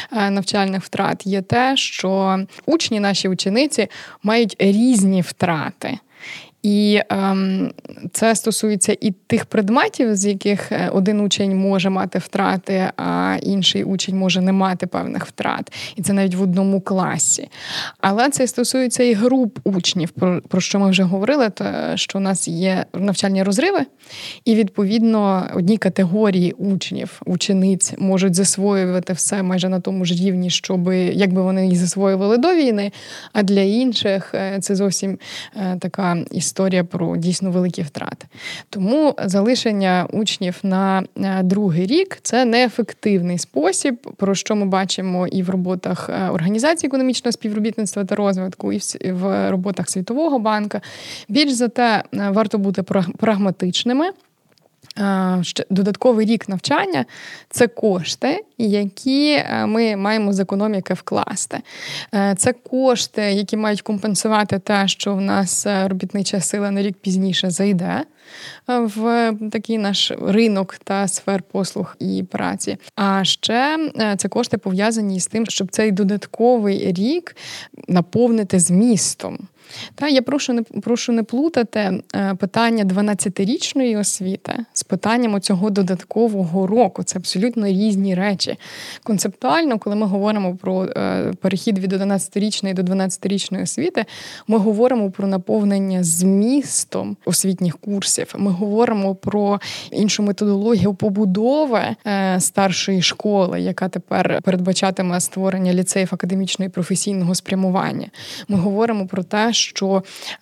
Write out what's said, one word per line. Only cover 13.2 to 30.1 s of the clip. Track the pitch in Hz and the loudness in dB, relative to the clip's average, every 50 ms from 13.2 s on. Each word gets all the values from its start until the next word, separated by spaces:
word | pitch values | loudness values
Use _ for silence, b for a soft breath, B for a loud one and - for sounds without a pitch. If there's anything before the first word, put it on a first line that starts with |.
| 180 185 190 190 | 0 0 0 -2
інший | - - 196 196 180 - - 196 196 | -2 -2 0 2 2 2 2 0 0
учень | - 196 180 - - 185 190 | -2 -2 -2 -2 -2 -2 0
може | 190 185 170 190 | 0 0 2 2
не | 185 190 | 2 4
мати | 190 190 190 190 180 180 - 180 | 4 4 2 2 0 -2 -4 -4
певних | - 175 - - - - - | -4 -4 -4 -4 -4 -6 -6
втрат. | - - - - - - - - - B B B B B | -8 -6 -4 -2 -2 -2 -4 -6 -10 B B B B B
І | - | -6
це | 170 - 196 | -2 0 2
навіть | 196 196 190 180 | 2 2 2 0
в | 180 | 0
одному | 196 185 175 190 196 196 196 196 | 0 2 2 2 2 2 0 0
класі. | 185 - 190 185 180 156 - 170 - - - - - B B B B B B B B B B _ | 0 0 0 0 0 0 -2 0 0 0 0 -2 -4 B B B B B B B B B B _
Але | - 196 196 208 240 294 | 0 0 2 2 2 2
це | 269 - 262 233 | 2 2 0 0
стосується | - - 240 - - 262 262 240 - - 247 | 0 0 -2 0 0 0 0 0 2 2 4
і | 247 233 | 4 4
груп | 196 220 254 262 269 254 208 - - - | 4 4 4 4 4 2 0 -2 -2 -2
учнів, | - 190 185 175 - - 185 165 180 | 0 0 0 0 0 0 0 -2 -4
про, | - - - 185 180 160 | -2 0 0 0 0 0
про | - - - 185 | -2 -2 -2 -2
що | 180 - - 202 | 0 0 2 2
ми | 196 196 | 4 4
вже | 190 180 190 | 4 4 2
говорили, | 180 185 196 196 226 285 302 254 214 | 2 2 2 2 2 4 4 2 2
то, | 185 - - 202 190 165 156 160 165 | 0 -2 -4 -4 -4 -4 -2 -2 -2
що | 180 - - - 196 | -4 -4 -4 -4 -2
у | |
нас | 196 190 196 180 - 170 | 0 0 0 -2 -2 -4
є | 170 165 185 190 185 180 - - - | -2 -2 0 0 0 0 -2 -4 -6
навчальні | 175 185 202 185 - - 196 196 190 190 | -4 -2 -2 0 0 0 0 0 2 2
розриви, | 196 202 202 302 370 403 339 277 - B B B B B B B B B B _ | 2 2 2 2 2 2 0 -2 -4 B B B B B B B B B B _
і, | - 226 | 2 4
відповідно, | 214 226 190 - - 208 190 214 233 226 226 220 214 208 196 190 185 180 - - | 4 2 2 0 -2 0 0 2 2 2 4 4 4 2 2 2 0 0 -2 -2
одні | 190 180 175 226 214 | 0 2 2 2 2
категорії | - 196 180 - 190 175 175 214 220 208 185 185 175 175 | 2 0 2 2 2 2 2 2 4 4 4 4 2 2
учнів, | - - 175 202 196 170 - - - 131 123 - - - - | 0 -2 -2 -2 -2 -2 -2 -4 -6 -6 -8 -8 -10 -10 -6
учениць | - 180 170 - - 202 190 185 190 190 180 - - - - | -4 -2 -2 0 0 2 4 4 4 2 2 0 -4 -4 -2
можуть | - 190 190 185 185 196 175 | 0 2 2 4 4 4 4
засвоювати | 180 196 190 - - 190 202 202 196 190 180 180 185 180 - 185 | 4 2 2 2 2 2 2 2 2 2 2 0 -2 -2 -2 -4
все | 156 - - - 202 190 | -4 -2 -2 -2 -2 0
майже | 180 185 185 170 185 | 0 0 0 0 0
на | 185 185 | 0 -2
тому | 175 196 190 190 185 | -2 -2 -2 -2 0
ж | 170 | 0